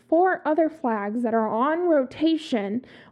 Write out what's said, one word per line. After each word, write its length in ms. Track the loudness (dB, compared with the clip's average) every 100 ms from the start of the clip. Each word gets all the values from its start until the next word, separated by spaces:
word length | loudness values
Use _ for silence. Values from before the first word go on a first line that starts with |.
| _
four 340 | 2 2 0
other 240 | 0 2 2
flags 540 | -2 -4 -2 -4 -4
that 120 | 0
are 120 | 0 0
on 400 | 0 0 0 2
rotation 960 | 2 0 -2 0 0 -2 -4 -2 -6 -8 -18 -18